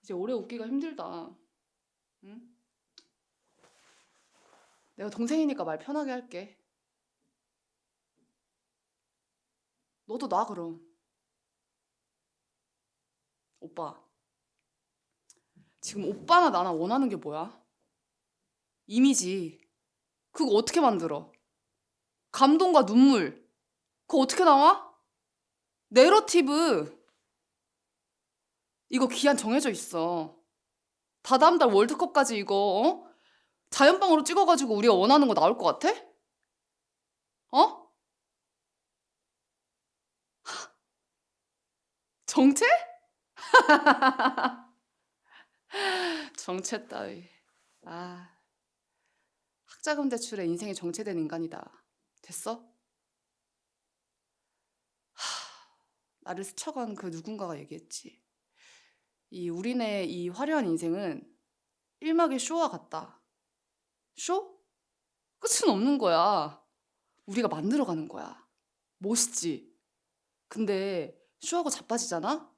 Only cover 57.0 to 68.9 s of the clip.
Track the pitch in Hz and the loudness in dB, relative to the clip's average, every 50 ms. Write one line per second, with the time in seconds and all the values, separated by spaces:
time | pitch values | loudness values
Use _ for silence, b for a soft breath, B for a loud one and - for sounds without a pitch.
57 | 208 180 160 165 160 208 220 202 196 175 160 143 143 147 151 160 - _ - - | -12 -12 -12 -12 -12 -12 -12 -10 -10 -12 -12 -14 -14 -16 -18 -20 -18 _ -18 -18
58 | - - _ _ _ _ _ _ _ _ b b b b b b b b b b | -18 -20 _ _ _ _ _ _ _ _ b b b b b b b b b b
59 | b b _ _ _ _ - 185 175 175 165 175 196 240 247 247 233 214 208 202 | b b _ _ _ _ -14 -10 -8 -8 -8 -6 -6 -6 -4 -4 -4 -4 -4 -4
60 | 185 165 - 175 175 175 175 208 277 285 320 302 240 180 165 165 170 165 170 190 | -6 -6 -8 -8 -8 -10 -8 -8 -6 -2 -2 -2 -2 -2 -4 -4 -4 -6 -6 -6
61 | 202 175 147 127 - _ _ _ _ _ _ _ _ _ _ _ _ _ _ _ | -6 -8 -10 -12 -16 _ _ _ _ _ _ _ _ _ _ _ _ _ _ _
62 | - 320 320 339 339 311 269 247 240 - 320 339 330 277 - 156 - _ - 156 | -6 -4 0 0 0 0 -2 -4 -6 -6 -4 -4 -4 -4 -4 -10 -16 _ -14 -14
63 | - - _ _ _ _ _ _ _ _ _ _ _ _ _ _ _ _ _ _ | -14 -16 _ _ _ _ _ _ _ _ _ _ _ _ _ _ _ _ _ _
64 | _ _ _ - - - 359 392 381 - - _ _ _ _ _ _ _ _ _ | _ _ _ -14 -6 -6 -6 -6 -6 -10 -20 _ _ _ _ _ _ _ _ _
65 | _ _ _ _ _ _ _ _ - 453 453 - 480 370 220 196 220 269 285 262 | _ _ _ _ _ _ _ _ -4 -2 -2 2 2 0 2 2 0 0 0 0
66 | 226 180 165 160 170 202 208 180 147 151 147 _ _ _ _ _ _ _ _ _ | 0 2 2 2 2 2 0 0 -4 -6 -10 _ _ _ _ _ _ _ _ _
67 | _ _ _ _ _ - 196 233 226 190 156 156 151 202 254 294 262 190 170 160 | _ _ _ _ _ -8 -4 -2 -2 -2 -4 -4 -4 -2 -2 -2 -2 -2 -4 -8
68 | 151 - - - - - - - _ _ _ _ _ _ _ _ _ _ | -8 -10 -14 -16 -16 -16 -18 -20 _ _ _ _ _ _ _ _ _ _